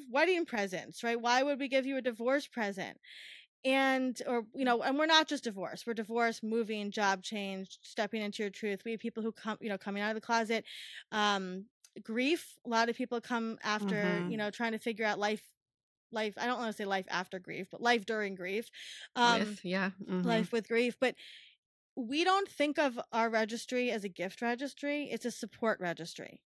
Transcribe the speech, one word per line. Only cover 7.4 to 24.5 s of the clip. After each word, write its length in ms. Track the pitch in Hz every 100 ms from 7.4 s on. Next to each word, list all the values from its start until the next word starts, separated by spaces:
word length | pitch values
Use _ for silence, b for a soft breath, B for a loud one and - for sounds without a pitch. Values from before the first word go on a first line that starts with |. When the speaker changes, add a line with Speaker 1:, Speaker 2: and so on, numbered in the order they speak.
| 196 190 190 -
Speaker 1:
stepping 400 | - - 233 226
into 200 | 208 202
your 60 | 208
truth. 380 | 196 214 196 233
We 60 |
have 80 | 226
people 220 | 233 226
who 100 | 220
come, 260 | - 220 214
you 80 | 226
know, 80 | 196
coming 260 | - 202
out 60 | 208
of 60 |
the 80 | 220
closet, 420 | - 233 220 226 - B B B B
um, 540 | 214 208 202 185 185 208 _ - -
grief. 560 | 208 226 262 330 - -
A 60 | -
lot 180 | 226 233
of 80 | 233
people 240 | 254 240
come 380 | - 240 226 220
after, 340 | - 214 202 208
Speaker 2:
Mm-hmm. 340 | 202 - 180
Speaker 1:
you 80 | 220
know, 120 | 208
trying 220 | 202 233
to 60 | 220
figure 260 | 240 214
out 140 | 220 196
life, 260 | 208 214 - _ _ _ _ _ _
life, 280 | 226 214 202
I 80 | 240
don't 120 | 247
wanna 140 | 226
say 140 | 208 202
life 200 | 190 185
after 280 | 170 185 190
grief, 300 | 185 - 190
but 120 | -
life 240 | 233 240 196
during 280 | 220 202
grief. 360 | 185 180 196 226 B B B B
Um, 260 | 240 240 233
Speaker 2:
With, 220 | 214 208
yeah. 280 | 180 185 190 190
Mm-hmm. 240 | 190 185 180
Speaker 1:
life 260 | 226 180
with 160 | 233 -
grief. 280 | 226 240 -
But 180 | 247 - B B B B _ _ _ -
we 260 | 226 285
don't 240 | 359 392 392
think 300 | - 294 294
of 200 | 294 233 -
our 160 | 233 226
registry 640 | 220 220 226 - 247 247
as 140 | 226
a 40 | 196
gift 320 | 180 180 -
registry. 680 | 233